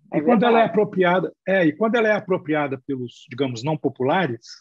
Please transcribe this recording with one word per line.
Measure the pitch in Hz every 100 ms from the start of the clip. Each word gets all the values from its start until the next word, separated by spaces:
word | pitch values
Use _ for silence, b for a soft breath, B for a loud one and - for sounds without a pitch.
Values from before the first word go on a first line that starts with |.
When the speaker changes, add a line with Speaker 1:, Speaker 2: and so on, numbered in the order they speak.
| -
Speaker 1:
É | 156
Speaker 2:
e |
quando | 151 233
ela | 233 233
é |
Speaker 1:
verdade. | 220
Speaker 2:
apropriada, | 214 208 185 175 185 - - -
é, | 190 165
e | 151
quando | 220 233
ela | 220
é |
apropriada | 208 - 180 127 151 143 131 -
pelos, | 131 123 - -
digamos, | 127 135 120
não | 143 156
populares, | 143 - 127 175 160 117 - -